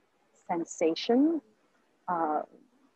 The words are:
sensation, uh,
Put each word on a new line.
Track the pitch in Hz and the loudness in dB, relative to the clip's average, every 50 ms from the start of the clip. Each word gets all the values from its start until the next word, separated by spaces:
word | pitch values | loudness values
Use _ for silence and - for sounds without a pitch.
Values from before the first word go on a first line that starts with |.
| _ _ _ _ _ _ _ _ _ _ | _ _ _ _ _ _ _ _ _ _
sensation, | 185 170 - - - - 180 160 165 - - - 233 254 285 320 339 302 - _ _ _ _ _ _ _ _ _ _ _ _ - | -4 -4 -4 -8 -4 0 0 0 0 -2 0 2 4 4 4 4 2 -2 -6 _ _ _ _ _ _ _ _ _ _ _ _ -6
uh, | 180 170 165 156 151 151 - - - - _ _ _ _ _ _ _ | -4 -2 -2 -2 -2 -4 -6 -8 -16 -20 _ _ _ _ _ _ _